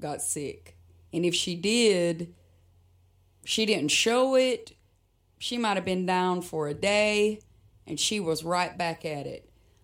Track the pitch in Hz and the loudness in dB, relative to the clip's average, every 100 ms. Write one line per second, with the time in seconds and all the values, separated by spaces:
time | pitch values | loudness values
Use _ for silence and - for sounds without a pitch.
0 | 156 143 - - 139 - - - - - | -8 -6 -6 -6 -6 -10 -18 -20 -20 -20
1 | _ 170 175 165 - 175 190 233 226 185 | _ -2 0 0 -2 -2 0 4 4 4
2 | 170 165 170 - _ _ _ _ _ _ | 2 -2 -8 -14 _ _ _ _ _ _
3 | _ _ _ _ - - 220 202 143 - | _ _ _ _ -6 -2 0 0 2 2
4 | 226 240 262 262 262 233 - - _ _ | 2 4 4 4 4 0 -6 -20 _ _
5 | _ _ _ - - 240 226 196 185 185 | _ _ _ -12 -8 -2 0 0 0 0
6 | 180 185 180 180 175 160 147 151 190 208 | 2 2 2 0 -2 -4 -4 -2 0 2
7 | 214 208 208 214 - _ _ _ - 147 | 2 2 2 0 -10 _ _ _ -10 -4
8 | - 214 170 160 165 175 180 160 170 165 | -2 -2 -2 -2 -2 -2 -2 -2 -4 -4
9 | 160 147 139 - - _ _ _ | -6 -8 -8 -12 -18 _ _ _